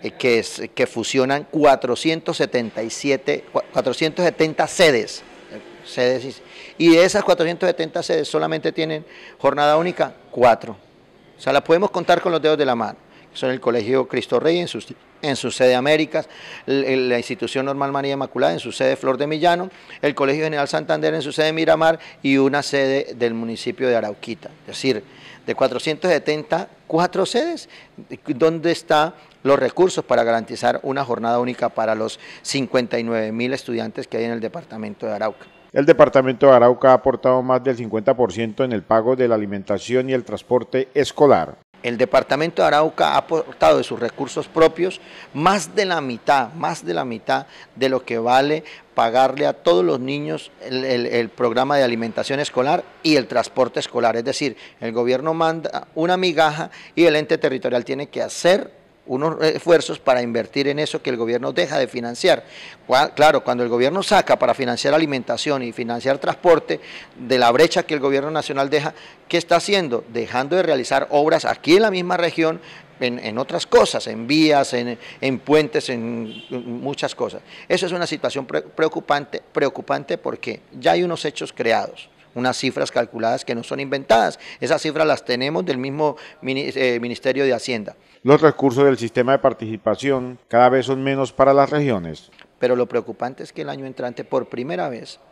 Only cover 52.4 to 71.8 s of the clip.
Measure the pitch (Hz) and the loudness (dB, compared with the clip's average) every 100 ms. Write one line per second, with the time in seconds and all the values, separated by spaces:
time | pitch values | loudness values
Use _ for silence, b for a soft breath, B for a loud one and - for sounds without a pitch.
52.4 | 147 - 131 175 - - 160 147 123 123 | -4 -2 0 0 -4 -6 2 2 2 -2
53.4 | - - 120 - - 123 117 113 120 127 | -2 0 0 0 -6 0 0 0 -4 -4
54.4 | 143 107 B B 117 113 120 127 156 160 | -4 -6 B B -6 -2 0 0 -2 0
55.4 | 160 165 147 - - - 165 185 185 156 | 0 -2 -6 -10 -10 -4 0 0 0 2
56.4 | 156 151 165 B B - 170 151 151 156 | 2 0 -10 B B 2 4 4 0 0
57.4 | 143 131 123 120 120 135 147 127 110 - | 0 -2 -2 -2 -4 -8 -8 -8 -8 0
58.4 | 175 196 - - _ _ - 127 156 156 | 2 2 0 -16 _ _ -8 -2 -2 0
59.4 | 156 143 170 165 - 160 - 127 120 117 | 0 0 4 4 4 -4 2 2 2 -4
60.4 | 107 139 139 143 151 160 - 120 117 120 | -4 -2 -2 -2 -4 -4 -4 -4 -2 -2
61.4 | 135 135 170 151 127 127 117 120 185 143 | -2 -2 -2 0 -2 -4 -10 -2 0 0
62.4 | B B B B - 127 147 - 151 143 | B B B B 0 2 2 4 4 4
63.4 | - 123 120 120 127 180 185 196 - 127 | 0 -2 0 2 0 0 2 2 4 2
64.4 | 123 113 123 120 143 147 160 135 - 120 | 2 0 -2 -2 2 2 0 -4 -4 -6
65.4 | 151 139 120 110 117 117 127 139 - - | -2 -2 -4 -8 -6 -4 -2 -2 -2 0
66.4 | 180 160 - 156 B B B - 123 127 | 4 4 4 -6 B B B -18 -2 4
67.4 | 120 120 165 185 170 151 135 139 143 156 | 4 6 4 2 -2 -2 0 0 -2 -4
68.4 | 143 139 139 147 147 B B B _ 170 | -4 -4 0 0 -2 B B B _ -4
69.4 | 165 170 180 202 160 117 - 113 113 123 | 2 0 2 0 0 -4 -4 -6 -4 -4
70.4 | 139 180 170 143 120 135 143 147 151 160 | 0 0 2 0 0 -2 2 0 2 2
71.4 | 120 110 - 180 | 0 -4 4 4